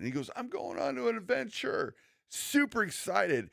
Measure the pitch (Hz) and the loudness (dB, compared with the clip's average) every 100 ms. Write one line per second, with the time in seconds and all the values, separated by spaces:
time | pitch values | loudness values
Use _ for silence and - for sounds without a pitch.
0 | 107 135 131 - 247 - - - 277 262 | -2 -4 -4 -8 -8 -6 -6 -2 0 0
1 | 240 226 190 254 247 - 269 196 113 - | 0 0 0 0 0 -4 -2 0 -2 -4
2 | _ _ _ - - 285 285 226 202 - | _ _ _ -8 2 4 4 2 0 -2
3 | - 185 185 135 98 | 0 2 4 2 0